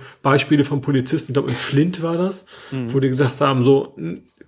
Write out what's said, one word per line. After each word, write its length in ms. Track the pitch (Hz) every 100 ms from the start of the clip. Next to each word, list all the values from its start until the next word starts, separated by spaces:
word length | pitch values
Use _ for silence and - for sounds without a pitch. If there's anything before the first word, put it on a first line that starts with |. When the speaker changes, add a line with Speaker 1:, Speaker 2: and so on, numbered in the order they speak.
| - -
Speaker 1:
Beispiele 420 | 139 139 - 147
von 160 | 143 139
Polizisten, 520 | 127 135 127 160 -
ich 20 |
glaub, 140 | 135 135
in 60 |
Flint 480 | 123 - 139 170 175
war 140 | 165 170
das, 300 | 185 190 - - -
Speaker 2:
Mhm. 240 | 135 117
Speaker 1:
wo 60 | 135
die 80 | 131
gesagt 300 | 127 131 -
haben, 200 | 143 131
so, 300 | 123 139 - -
"N-, 240 | - - - -